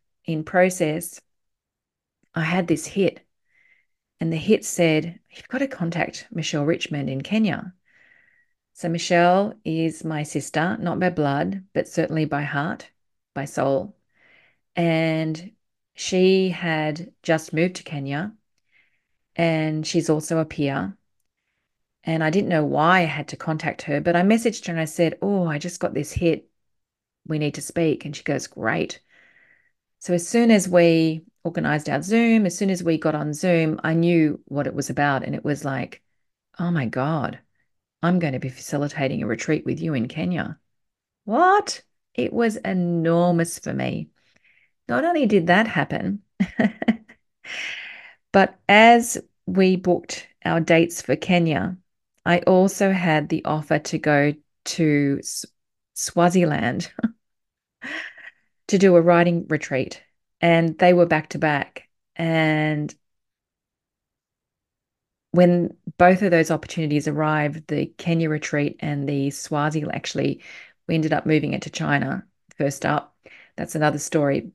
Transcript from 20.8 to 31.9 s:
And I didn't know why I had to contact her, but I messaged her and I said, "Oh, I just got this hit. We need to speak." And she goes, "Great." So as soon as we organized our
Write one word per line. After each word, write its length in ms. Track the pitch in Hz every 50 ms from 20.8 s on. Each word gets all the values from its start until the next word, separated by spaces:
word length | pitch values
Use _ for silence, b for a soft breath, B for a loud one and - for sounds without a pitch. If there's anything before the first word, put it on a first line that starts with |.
| 170 196 196 _ _ _ _ _ _ _ _ _ _ _ _ _ _ _ _ _ _ _ _ _ _
And 200 | - 165 160 160
I 60 | 156
didn't 180 | 156 196 208 -
know 160 | 180 160 151
why 360 | 139 139 143 151 165 180 185
I 40 | 175
had 240 | 156 143 147 147 -
to 80 | -
contact 460 | - - - 160 156 - 156 - - -
her, 180 | - 147 143
but 160 | 151 170 175
I 60 | 170 180
messaged 440 | 196 220 233 226 226 208 - -
her 60 | - 170
and 80 | 165
I 60 | 160
said, 320 | 156 - - 175 160 156 - -
"Oh, 240 | 196 202 196 180
I 120 | 165 151 147
just 220 | - 180 175 -
got 140 | - - -
this 180 | 131 147 147 -
hit. 360 | - 175 170 160 - - _ _ _ _ _ _ _ _ _ _ _ _ _ _ _ _
We 120 | - 156 151
need 160 | 151 147 143
to 80 | - 147
speak." 420 | - - - 170 160 143 - -
And 100 | 143 147
she 60 | - -
goes, 240 | - 143 135 -
"Great." 540 | - - - - 110 - 170 - - - - b b b b b b b b b b b b b b b b _ _ _ _
So 160 | - - 180
as 120 | 175 170
soon 240 | - - 233 233 240
as 180 | 226 208 180 185
we 560 | 180 175 170 170 165 165 160 160 160 160 160 _ _ _ _
organized 440 | 170 165 - 151 151 147 151 147
our 140 | -